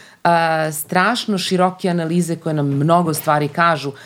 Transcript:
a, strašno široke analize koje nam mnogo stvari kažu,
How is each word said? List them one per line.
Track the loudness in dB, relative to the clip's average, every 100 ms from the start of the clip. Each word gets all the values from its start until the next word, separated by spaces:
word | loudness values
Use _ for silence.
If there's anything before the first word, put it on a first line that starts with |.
| -20 -4
a, | 0 2 2 0 -2
strašno | -6 -2 0 2 0 -2 -4
široke | -2 0 0 0 -2
analize | -2 0 -2 -2 -4
koje | -4
nam | -2 0
mnogo | 0 2 2 2
stvari | -2 0 0 0
kažu, | 2 2 2 -4 -10